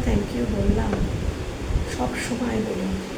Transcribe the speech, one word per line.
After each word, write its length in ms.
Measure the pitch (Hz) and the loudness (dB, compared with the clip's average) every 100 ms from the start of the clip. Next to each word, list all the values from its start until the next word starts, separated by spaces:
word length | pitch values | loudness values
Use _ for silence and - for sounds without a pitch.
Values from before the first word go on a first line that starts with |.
| 247 | 4
thank 340 | 208 202 240 | 4 2 0
you 240 | 240 208 | 2 2
বললাম, 280 | 202 208 220 196 196 - - - - - - - - - | 2 2 2 2 0 0 -2 -2 -4 -6 -2 0 0 -2
সব 100 | 247 - - | -2 -2 -2
সময় 280 | 240 240 220 | -2 0 0
বলি, 400 | 202 190 190 190 - | 0 -2 -2 -2 -4